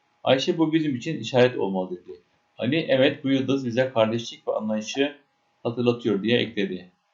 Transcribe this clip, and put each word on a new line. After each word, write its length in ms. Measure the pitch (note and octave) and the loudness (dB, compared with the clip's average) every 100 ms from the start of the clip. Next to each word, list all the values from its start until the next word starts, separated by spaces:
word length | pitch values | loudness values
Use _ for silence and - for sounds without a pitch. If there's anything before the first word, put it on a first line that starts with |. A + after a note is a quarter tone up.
| _ _ | _ _
Ayşe, 340 | - C3+ - E3 | 0 2 2 0
"Bu 160 | D#3 | 2
bizim 220 | D#3+ D3+ A#2+ | 2 0 -4
için 240 | D#3+ D3+ | -6 -6
işaret 380 | A2+ B2+ B2 - | 0 4 4 2
olmalı." 340 | G2+ F#2+ F#2 | -2 -2 -4
dedi. 260 | F2+ - - _ _ _ - | -8 -14 -20 _ _ _ -6
Ali, 280 | A2 D#3+ D3 | -2 -2 0
"Evet, 340 | C3+ C#3 - | 4 4 2
bu 60 | C3+ | 0
yıldız 360 | C3+ B2 C3+ B2+ | 0 0 -2 0
bize 260 | A2+ C3 | 0 0
kardeşlik 540 | A2+ A2 A#2 A#2 - - | 2 2 0 -6 -10 -6
ve 40 | |
anlayışı 640 | - A2 G#2+ G#2+ C3+ C#3+ - _ _ _ _ | -4 -2 -4 -4 -2 -2 -4 _ _ _ _
hatırlatıyor." 600 | A#2+ A#2 A#2+ A#2 A#2 G2+ | -6 0 0 2 0 0
diye 160 | G#2 A#2+ | 2 2
ekledi. 520 | A2 G#2 F#2+ F#2 F2 _ _ | 2 -2 -4 -4 -12 _ _